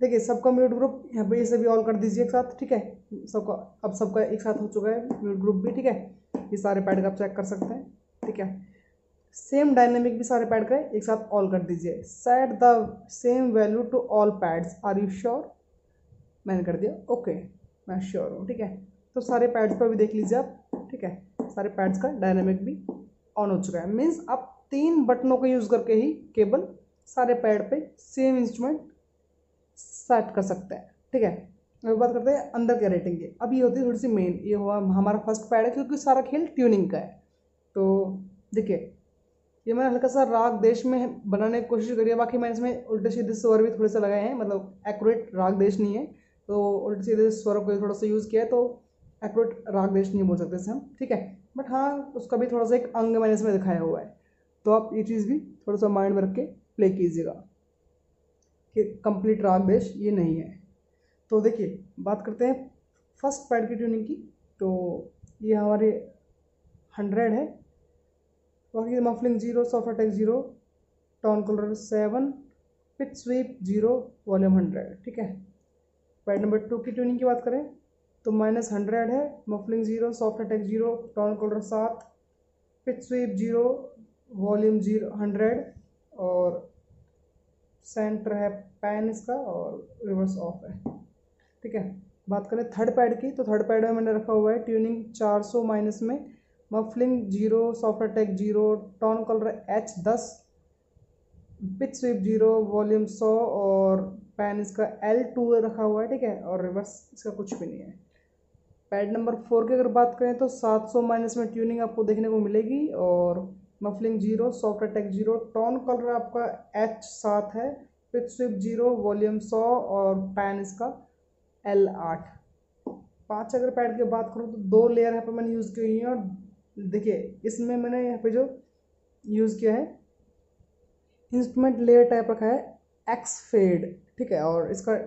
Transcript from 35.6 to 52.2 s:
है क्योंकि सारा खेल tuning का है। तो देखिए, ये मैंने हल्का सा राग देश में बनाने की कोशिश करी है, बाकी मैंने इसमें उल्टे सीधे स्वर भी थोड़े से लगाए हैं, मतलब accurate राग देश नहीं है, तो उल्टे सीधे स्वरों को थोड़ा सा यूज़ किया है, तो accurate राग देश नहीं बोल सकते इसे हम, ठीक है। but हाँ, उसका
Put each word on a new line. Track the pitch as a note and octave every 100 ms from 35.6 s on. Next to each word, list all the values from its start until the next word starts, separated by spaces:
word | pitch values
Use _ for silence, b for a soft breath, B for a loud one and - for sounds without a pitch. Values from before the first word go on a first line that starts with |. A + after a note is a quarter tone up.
है | A#3
क्योंकि | C4 C4+ C#4+
सारा | C#4 C4
खेल | C4 D4 E4
tuning | - A#3+ G3+ F3
का | D3+
है। | - - _ _ _ _ _ G3
तो | F#3+ G3 F#3+ F#3+ - - _
देखिए, | G#3+ G3 F3+ - - _ _ _ _ _ _ A3
ये |
मैंने | A#3 C4
हल्का | B3 B3+
सा | C4+
राग | B3+ A3+ A#3+ G#3+
देश | A3+ A#3 B3+
में | B3+ B3+ - G3+
बनाने | G3 A3 A#3
की | A3+
कोशिश | A#3 A3+ A3+
करी | A3+
है, | A#3
बाकी | A#3 B3
मैंने | A#3+
इसमें | A3+ B3 - -
उल्टे | G#3+ A3
सीधे | A#3+ G#3
स्वर | G#3+ A3+ A3
भी | A3+
थोड़े | G#3 G#3+
से | G#3+
लगाए | G3+ G3+
हैं, | A3
मतलब | C4 G#3 G3 F#3+ - G#3
accurate | G#3 G#3+ A#3 -
राग | F#3 F#3 G3
देश | G3 G3
नहीं | G3+
है, | G#3+ D#4 B B B -
तो | G#3 G3+ G3
उल्टे | G#3 G3
सीधे | G3+ G#3+ A3
स्वरों | G#3+ G#3 G#3
को | G3 G3+
थोड़ा | G#3
सा | G3+ G#3+
यूज़ | G#3+ G#3
किया | A3
है, | A#3
तो | B3 A#3+ - _ _ - _
accurate | G#3 A3 A3+ - -
राग | G3 G3
देश | F#3+ F#3+
नहीं | G3+
बोल | F#3 F#3
सकते | F3 F3+
इसे | F#3+
हम, | C4 - -
ठीक | C4
है। | G3+ F#3+ - _ C4
but | C4+
हाँ, | C4 C#4 C#4+ C#4
उसका | A#3+